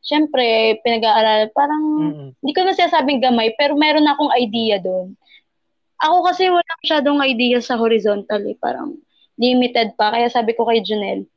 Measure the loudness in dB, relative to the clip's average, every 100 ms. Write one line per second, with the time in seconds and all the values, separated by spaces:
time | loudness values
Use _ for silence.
0 | -2 -2 0 0 2 2 2 0 0 0
1 | 2 2 2 2 0 0 -2 0 -2 -2
2 | -2 -6 -14 -10 -4 0 0 0 0 2
3 | 0 0 2 2 0 0 -2 2 2 4
4 | 2 2 0 0 0 -2 -2 -2 -2 -4
5 | -6 -14 _ -20 _ _ _ _ _ _
6 | 2 2 2 0 2 2 0 -6 -2 0
7 | 2 0 0 0 2 0 0 -2 2 2
8 | 0 -2 -4 -6 -6 -6 -6 -6 -10 -12
9 | _ _ _ -2 0 2 0 0 -4 -2
10 | -2 0 0 0 -2 0 0 0 0 -4
11 | -4 -6 -10